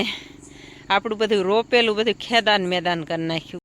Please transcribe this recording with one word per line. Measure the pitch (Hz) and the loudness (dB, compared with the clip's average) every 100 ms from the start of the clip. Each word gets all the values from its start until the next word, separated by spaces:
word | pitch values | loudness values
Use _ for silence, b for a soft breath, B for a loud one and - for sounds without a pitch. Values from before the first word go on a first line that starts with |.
| 214 B B B B B B B B | 0 B B B B B B B B
આપણું | 196 226 214 | 0 0 -2
બધું | 214 208 | 0 2
રોપેલું | 185 214 220 240 233 208 | 2 0 2 2 2 0
બધું | 226 196 | -2 -2
ખેદાન | - 233 214 208 180 | 0 0 4 2 2
મેદાન | 180 170 170 | -2 0 -2
કરી | 156 165 165 | -4 -4 -4
નાખ્યું. | 165 - 180 | -6 -8 -18